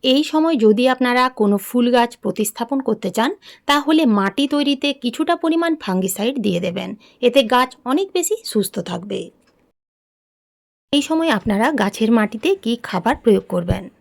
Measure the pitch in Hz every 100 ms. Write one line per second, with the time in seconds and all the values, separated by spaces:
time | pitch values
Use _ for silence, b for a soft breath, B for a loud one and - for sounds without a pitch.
0 | 262 269 302 311 320 302 220 214 254 254
1 | 254 247 254 254 208 202 - 247 240 240
2 | 240 - 202 185 214 - 240 277 262 214
3 | - 220 247 415 B B - 285 285 320
4 | 285 208 294 - 277 294 285 269 285 277
5 | 247 - 320 339 330 330 339 320 - 185
6 | 190 - 220 277 208 175 180 170 185 214
7 | b b 247 262 220 247 254 - 247 294
8 | 392 370 349 453 - 220 196 - 175 180
9 | 196 196 - _ _ _ _ _ _ _
10 | _ _ _ _ _ _ _ _ _ 285
11 | 285 320 330 214 226 202 247 294 202 -
12 | 220 233 214 220 - 392 220 233 - -
13 | - 302 - 196 - 180 175 190 185 _